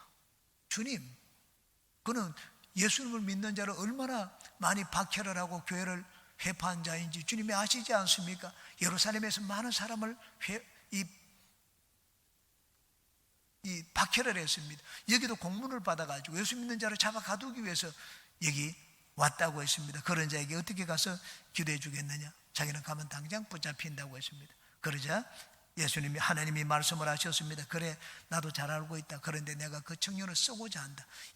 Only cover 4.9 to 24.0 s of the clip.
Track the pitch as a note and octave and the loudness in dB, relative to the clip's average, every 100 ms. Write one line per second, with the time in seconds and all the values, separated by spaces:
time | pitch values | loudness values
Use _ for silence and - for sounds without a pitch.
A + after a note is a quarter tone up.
4.9 | - G3 - G3 F3+ F3+ F3 - F3+ F#3 | 0 2 0 -2 -2 -2 -4 -4 -2 0
5.9 | F3+ F#3 - - - F3+ F#3 F3+ F3 E3 | -2 -6 -16 -20 -4 -2 0 0 0 -2
6.9 | E3 E3+ E3+ D#3 A3+ G#3+ G3 G#3+ B3 A3+ | -2 -2 -4 -2 0 2 4 4 2 4
7.9 | A3 F#3 - F3 F3+ F3+ - - - F3 | 4 6 4 2 -4 -8 -12 -14 0 2
8.9 | F3 G#3 G#3+ G#3+ G3 G3+ G3+ A#3+ A3 G#3+ | 4 4 2 0 0 0 -2 0 0 0
9.9 | A3+ A3 A#3+ - - - G#3+ - - - | -2 -2 -4 -12 -8 -4 -4 -6 -20 -6
10.9 | G3 F#3 - - - - _ _ _ _ | -4 -4 -6 -20 -20 -20 _ _ _ _
11.9 | _ _ _ _ _ _ _ _ _ _ | _ _ _ _ _ _ _ _ _ _
12.9 | _ _ _ _ _ _ _ G3 F3 E3+ | _ _ _ _ _ _ _ -6 -6 -2
13.9 | - F#3+ - B3+ F#3 D#3 - D3 D3 - | 2 4 4 4 2 2 0 -2 -10 -14
14.9 | - - A#3 A#3+ F#3+ F3 G3 C4 B3+ F#3+ | -10 2 4 4 -2 -2 -2 -2 -2 0
15.9 | E3 D#3 C#3+ C#3+ D#3+ G#3 B3 A#3+ A#3 A3 | 0 0 -4 -4 -2 0 0 -2 0 0
16.9 | G#3+ G#3+ A3 F#3 G3+ C4 B3 G#3 E3 E3+ | 4 2 2 0 -2 -2 -4 -2 0 -2
17.9 | D#3 - - - - D#3 C#3+ D3 E3+ - | -4 -14 -16 -18 0 2 2 0 -4 -16
18.9 | - - - D3 - E3 D3 C#3+ - C#3+ | -20 -10 4 4 6 2 2 0 0 0
19.9 | D3 D#3 E3+ D#3 D3+ C#3+ D#3+ E3+ F#3+ F3 | -4 2 2 2 0 -2 -2 -2 -2 0
20.9 | D#3+ G3 F3+ - - - - D#3+ D3 D3 | 2 2 0 -6 -14 -8 -2 0 0 -2
21.9 | C#3+ C#3+ D3 D3 - - - D3 D3 C#3+ | -6 -4 -6 -8 -14 -8 -2 -2 -2 -4
22.9 | D3+ D3+ D3 D3+ G#3+ G#3+ E3 D3+ C#3+ E3 | -4 -4 -6 -4 -4 -4 -6 -6 -6 -6
23.9 | C#3+ | -6